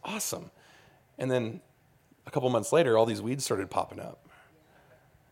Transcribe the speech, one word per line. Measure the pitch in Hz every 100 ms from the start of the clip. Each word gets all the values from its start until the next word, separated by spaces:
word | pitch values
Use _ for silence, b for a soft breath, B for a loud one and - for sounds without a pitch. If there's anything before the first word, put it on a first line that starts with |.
awesome." | - 208 - - - _ b b b b b -
And | 131
then | 127 113 - - _ _ _ _ _ -
a |
couple | 147 127
months | 120 104
later, | 151 160 110
all | 113
these | 107
weeds | 104 139
started | - 101 95
popping | - - 98
up. | - - - b b _ _ b b b b _ _